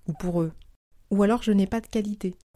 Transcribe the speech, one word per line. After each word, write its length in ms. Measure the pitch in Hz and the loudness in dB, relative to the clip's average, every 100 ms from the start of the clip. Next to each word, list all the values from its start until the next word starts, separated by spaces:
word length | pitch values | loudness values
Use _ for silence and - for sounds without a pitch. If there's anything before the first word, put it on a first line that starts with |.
| - | -8
ou 60 | |
pour 280 | 147 180 175 | -6 -2 0
eux. 120 | 160 - - _ _ - - | -2 -4 -20 _ _ -20 -4
Ou 100 | 202 | 2
alors 220 | 202 233 | 4 2
je 80 | 220 | 2
n'ai 160 | 202 190 | 2 2
pas 140 | 226 | -2
de 60 | - | -4
qualité. » 500 | 220 208 208 185 - _ | -4 -4 -6 -8 -10 _